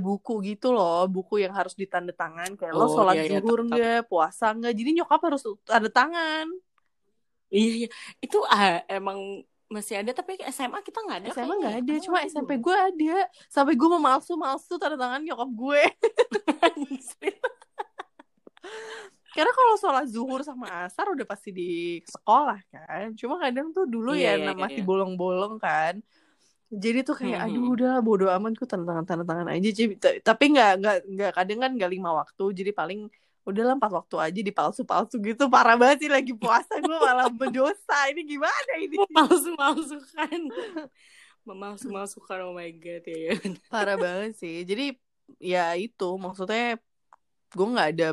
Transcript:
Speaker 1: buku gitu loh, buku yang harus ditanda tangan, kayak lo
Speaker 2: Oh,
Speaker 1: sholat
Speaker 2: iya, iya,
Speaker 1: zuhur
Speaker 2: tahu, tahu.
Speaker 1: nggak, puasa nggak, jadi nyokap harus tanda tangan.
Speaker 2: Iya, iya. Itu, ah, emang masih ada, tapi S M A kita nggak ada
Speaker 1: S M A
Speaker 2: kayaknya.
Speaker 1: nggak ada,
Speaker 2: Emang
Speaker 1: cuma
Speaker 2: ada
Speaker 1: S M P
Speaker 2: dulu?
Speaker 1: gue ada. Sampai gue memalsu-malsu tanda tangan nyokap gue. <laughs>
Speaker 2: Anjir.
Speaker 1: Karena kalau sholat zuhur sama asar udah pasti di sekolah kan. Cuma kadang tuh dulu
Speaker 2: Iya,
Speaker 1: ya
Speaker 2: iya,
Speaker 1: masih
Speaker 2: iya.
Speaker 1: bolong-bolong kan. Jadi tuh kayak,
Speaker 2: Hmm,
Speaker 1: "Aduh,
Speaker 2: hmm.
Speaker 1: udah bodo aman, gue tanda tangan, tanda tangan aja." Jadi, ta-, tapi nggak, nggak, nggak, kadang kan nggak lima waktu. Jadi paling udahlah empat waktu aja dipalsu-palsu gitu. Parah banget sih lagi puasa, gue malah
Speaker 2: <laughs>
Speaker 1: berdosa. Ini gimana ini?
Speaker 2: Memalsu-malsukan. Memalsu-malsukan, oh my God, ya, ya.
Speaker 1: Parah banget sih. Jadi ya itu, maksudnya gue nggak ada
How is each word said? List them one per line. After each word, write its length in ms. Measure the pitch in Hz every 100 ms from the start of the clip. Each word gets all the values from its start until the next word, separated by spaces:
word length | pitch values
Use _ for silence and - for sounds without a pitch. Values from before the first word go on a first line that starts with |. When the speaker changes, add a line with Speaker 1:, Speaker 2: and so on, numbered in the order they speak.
Speaker 1:
buku 400 | 190 202 - 220
gitu 320 | 196 208 254
loh, 320 | 240 170 170 190
buku 400 | 190 185 208 190
yang 80 |
harus 240 | 190 180 -
ditanda 320 | 190 180 175
tangan, 480 | 175 165 165 180 202
kayak 160 | 170
lo 140 | 165 226
Speaker 2:
Oh, 20 |
Speaker 1:
sholat 300 | - 190 160
Speaker 2:
iya, 20 |
iya, 80 | 156 196
Speaker 1:
zuhur 240 | 220 226
Speaker 2:
tahu, 60 | 233
tahu. 20 |
Speaker 1:
nggak, 300 | 240 233 233 233
puasa 360 | 175 160 - 220
nggak, 220 | 220 240
jadi 160 | 220 240 330
nyokap 220 | 320 311
harus 200 | 339 277 220 202
tanda 280 | - 226 220
tangan. 540 | 247 294 339 320 311 320 370 _ _ _ _ _ _ _ _ _
Speaker 2:
Iya, 260 | 196 226 226
iya. 40 | 226 - - -
Itu, 200 | 247 415 -
ah, 320 | 208 196 170 -
emang 560 | 196 196 196 196 196 - _ -
masih 320 | 208 208 202
ada, 80 | 220
tapi 320 | 254 349 381
S 160 | - -
M 160 | 254
A 80 | 403
kita 240 | - 453 415
nggak 120 | 185
ada 60 | 208
Speaker 1:
S 80 | 254
M 0 |
A 80 | 254
Speaker 2:
kayaknya. 120 | 392
Speaker 1:
nggak 140 | 254 226
ada, 140 | 254
Speaker 2:
Emang 80 | 302
Speaker 1:
cuma 140 | 370 359
Speaker 2:
ada 80 | 302
Speaker 1:
S 80 |
M 100 | 302
P 80 | 269 269
Speaker 2:
dulu? 60 | 339
Speaker 1:
gue 100 | 392
ada. 380 | 381 330 311 370 370 _ -
Sampai 260 | 294 277 254
gue 100 | 330
memalsu-malsu 800 | 339 285 277 - 330 285 269 -
tanda 240 | 349 349 294
tangan 240 | 247 262
nyokap 280 | 311 233 262
gue. 280 | 220 262 285 349 -
<laughs> 640 | 440 - 494 415 - - 339
Speaker 2:
Anjir. 720 | 311 269 269 - - 320 - 480 - _ - - - - _ _ _ - _ 381 440 440 440 403 _ _
Speaker 1:
Karena 160 | - 330
kalau 260 | 494 480 427
sholat 260 | - 262 277
zuhur 320 | 220 262 262
sama 240 | 302 247 208 175
asar 240 | 180 - 403
udah 160 | 285
pasti 320 | 208 202 - 180
di 140 | 180 170 175 170
sekolah 560 | - - - 247 285 202 -
kan. 480 | - 156 160 220 220
Cuma 240 | 233 349
kadang 320 | 277 247 320
tuh 160 | 339 349
dulu 240 | 226 233
Speaker 2:
Iya, 240 | 294 233 196
Speaker 1:
ya 160 | 147
Speaker 2:
iya, 0 |
Speaker 1:
masih 320 | - 202 262
Speaker 2:
iya. 40 | 185
Speaker 1:
bolong-bolong 680 | 190 185 180 180 180 202 220
kan. 480 | 180 156 160 196 - _ _ _ _ _ -
Jadi 320 | 208 220 240
tuh 160 | 262 285
kayak, 240 | 254 -
Speaker 2:
Hmm, 60 | 226
Speaker 1:
"Aduh, 160 | 240
Speaker 2:
hmm. 100 | 247 240
Speaker 1:
udah 160 | 254 254
bodo 220 | 220 196 190
aman, 240 | 185 220
gue 160 | 220 254
tanda 160 | 190
tangan, 200 | 170 165 175
tanda 160 | 170
tangan 240 | 175 165 170
aja." 200 | 160 214
Jadi, 240 | 202 226 190
ta-, 240 | 180 -
tapi 320 | - 220 285
nggak, 200 | 285 208 190
nggak, 160 | 208 185 190 190
nggak, 140 | 202
kadang 260 | 175 185 220
kan 60 | 262 247
nggak 100 | 180 185
lima 140 | 175
waktu. 320 | 156 147 - 196
Jadi 180 | 185 196 202
paling 240 | 160 202 214 _ _ _
udahlah 320 | - 202 247
empat 180 | 269 214
waktu 240 | 170 - 165
aja 200 | 160 185
dipalsu-palsu 720 | 202 - 156 - 226 180 208 240
gitu. 240 | 202 226 277
Parah 320 | 247 240 240
banget 240 | 247 285
sih 60 | 302
lagi 240 | 269 262 220
puasa, 400 | 226 370 - 349
gue 160 | 349
malah 400 | 320 277 254 254
Speaker 2:
<laughs> 60 | 233
Speaker 1:
berdosa. 560 | 262 254 285 - - 285 269
Ini 80 | 302 311
gimana 440 | 285 320 571 539 330
ini? 120 | 285 349
Speaker 2:
Memalsu-malsukan. 1400 | 392 311 269 330 311 311 277 302 277 294 - 302 311 349 302 480 453 330 294 _ _ - - _ 220
Memalsu-malsukan, 880 | 190 202 202 233 196 196 - - 190
oh 80 | 180
my 160 | 175 170 165
God, 280 | 170 170 170
ya, 80 | 160
ya. 180 | 160 196 196 - _
Speaker 1:
Parah 240 | 226 202 196
banget 400 | 180 185 214 214
sih. 240 | 170 165
Jadi 280 | 180 208 277 254 _ _ _ -
ya 320 | 185 180 170 170
itu, 400 | 226 - 185 190
maksudnya 560 | 185 190 185 220 240 226 _ _ _ - _ _ _
gue 140 | 180 202
nggak 200 | 240 156 165
ada 80 | 160